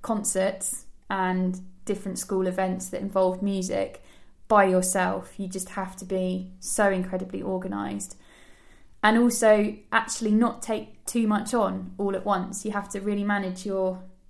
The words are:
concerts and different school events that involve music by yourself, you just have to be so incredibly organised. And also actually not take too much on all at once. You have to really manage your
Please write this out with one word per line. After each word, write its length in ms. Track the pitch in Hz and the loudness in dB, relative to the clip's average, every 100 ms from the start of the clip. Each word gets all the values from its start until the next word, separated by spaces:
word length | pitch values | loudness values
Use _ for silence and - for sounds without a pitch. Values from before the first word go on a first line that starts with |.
concerts 840 | - 214 208 190 190 190 - - - - - | -2 -2 0 0 0 -2 -6 -8 -12 -20 -6
and 540 | 196 185 185 185 185 - - - | -2 0 2 0 -2 -10 -14 -4
different 320 | 202 196 - | -4 -4 -8
school 300 | - 190 190 | -4 0 0
events 420 | 185 185 185 - | 0 -2 -2 -6
that 100 | 180 | -6
involve 440 | 196 190 185 185 | -2 2 2 2
music 580 | 202 196 185 - 190 - - - - - - | -2 -2 -2 -2 -4 -8 -20 -20 -20 -20 4
by 180 | 214 185 | 6 8
yourself, 720 | 185 185 196 180 196 - - | 6 4 2 0 -2 -8 -10
you 100 | 190 | -8
just 220 | 185 185 | -6 -6
have 260 | - 185 - | -6 -8 -10
to 60 | |
be 480 | 185 185 185 185 185 - | -4 -2 -2 -4 -6 -12
so 300 | - - 202 | -6 2 2
incredibly 540 | 190 180 185 185 190 | 2 -2 -4 -6 -6
organised. 720 | 190 185 185 202 202 202 190 - - - - - - - - - | -4 -4 -4 -6 -6 -6 -10 -16 -20 -20 -20 -20 -20 -20 -20 2
And 160 | 214 233 | 4 6
also 560 | 240 240 220 214 214 214 - | 4 6 6 6 6 -2 -2
actually 400 | 226 - - 220 | -2 0 -4 2
not 320 | 214 233 - | 4 4 0
take 420 | - 214 214 - - | -6 -6 -6 -12 -4
too 220 | 240 220 | 0 2
much 260 | 208 - | 0 0
on 400 | 240 196 190 185 - | 0 0 -2 -8 -4
all 160 | 202 190 | -2 0
at 100 | 208 | 0
once. 400 | 190 185 - 214 | 0 -2 -6 -4
You 60 | |
have 180 | 208 202 | -6 -6
to 120 | 202 | -6
really 220 | 202 202 | -2 -2
manage 440 | 202 202 190 185 208 | 0 0 -2 -6 -4
your 340 | 190 185 185 - - | 0 -2 -2 -12 -20